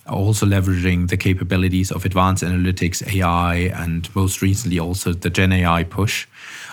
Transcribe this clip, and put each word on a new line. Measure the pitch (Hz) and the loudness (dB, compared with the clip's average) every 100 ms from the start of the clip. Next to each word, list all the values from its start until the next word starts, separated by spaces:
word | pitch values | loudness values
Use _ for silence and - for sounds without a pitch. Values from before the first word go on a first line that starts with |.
| - | -8
also | 98 101 107 101 | -2 0 2 2
leveraging | 98 95 90 92 87 90 | 2 2 2 2 2 2
the | 95 | 0
capabilities | 98 92 87 92 92 92 92 | 0 0 0 0 2 0 0
of | 82 | -2
advanced | 92 90 92 92 | -2 2 2 2
analytics, | 87 90 90 90 85 - - | 0 0 0 0 -2 -4 -4
A | 95 | 0
I, | 90 85 87 87 90 | 2 2 2 0 -2
and | 87 85 82 87 | -2 -4 -4 -4
most | 98 95 - | -2 -2 0
recently | 98 98 85 87 | 0 0 0 -2
also | 82 90 90 | -2 -4 -4
the | 87 87 | -2 -2
Gen | 90 92 | 2 2
A | 92 | 4
I | 87 85 | 2 2
push. | 85 - 101 - - - - - - | 0 -2 -2 -2 -8 -16 -18 -16 -8